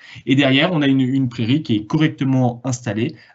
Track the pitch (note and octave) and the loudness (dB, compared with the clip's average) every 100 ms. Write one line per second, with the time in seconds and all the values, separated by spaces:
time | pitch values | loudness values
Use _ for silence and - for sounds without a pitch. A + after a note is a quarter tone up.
0 | - - - C3+ C3+ C3+ F3 E3 C#3 C3+ | -20 -10 0 2 4 4 2 2 2 2
1 | B2+ C3+ B2+ B2 A2 D3+ D#3 G#2+ - D#3 | 2 0 -2 -2 0 0 0 -4 -2 0
2 | D#3 D#3 C3+ C3 B2+ A#2 C3+ B2 - G#2 | 0 0 -2 0 0 -2 -6 -6 -6 -4
3 | C#3+ - - | -4 -6 -14